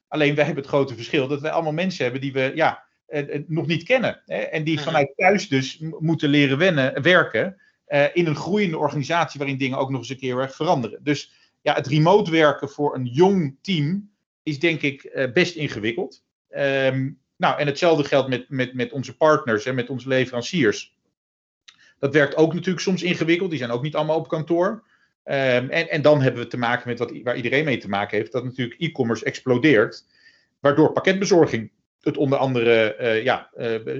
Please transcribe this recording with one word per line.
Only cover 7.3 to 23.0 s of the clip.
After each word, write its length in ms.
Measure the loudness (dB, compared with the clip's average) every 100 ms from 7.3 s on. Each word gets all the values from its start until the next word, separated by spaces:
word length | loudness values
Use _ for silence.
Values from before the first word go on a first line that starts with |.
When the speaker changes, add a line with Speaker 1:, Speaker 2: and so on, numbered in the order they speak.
| 0 -4 -6 _ _ -2
Speaker 1:
Eh, 180 | 0 2
in 140 | 2 0
een 100 | -2
groeiende 420 | -2 0 0 0
organisatie 600 | -2 -2 -2 -2 -2 -4
waarin 200 | -6 -2
dingen 200 | -2 -2
ook 120 | -4
nog 100 | -6
eens 80 | -8
een 80 | -8
keer 200 | -6 -4
erg 160 | -6
veranderen. 440 | -4 0 0 -2 -6
Dus 280 | -4 -4 -6 _ _ _
ja, 120 | -2
het 120 | -2 0
remote 440 | 2 6 6 4
werken 380 | 4 4 2 -4
voor 240 | -4 -4
een 120 | -4 -4
jong 500 | 2 4 4 -2 -6
team 480 | -4 -2 0 -4 -8 _ _ _
is 160 | -8 -2
denk 240 | 0 0
ik, 200 | -2 -4
eh, 300 | -8 -4 0
best 220 | 2 0 -2
ingewikkeld. 680 | -6 -4 -4 -4 -6 -10 _ _ _
Ehm, 600 | -4 -2 2 0 0 -4 -8 _ -2
nou, 220 | -2 0
en 80 | -2
hetzelfde 380 | 2 2 2
geldt 240 | 2 0 2
met, 200 | -4 -4
met, 260 | -4 -4
met 180 | -4 -6
onze 240 | -6 -10 0
partners 480 | 4 4 2 -2 0
en 80 |
met 160 | -4 -4
onze 180 | -8 -2
leveranciers. 880 | 0 0 -4 -4 2 2 2 -6 _ _ _ _ _ _ _ -20 _ _ _
Dat 160 | 0
werkt 220 | 2 2 4
ook 160 | 2
natuurlijk 260 | 2 -4 -4
soms 220 | -2 -2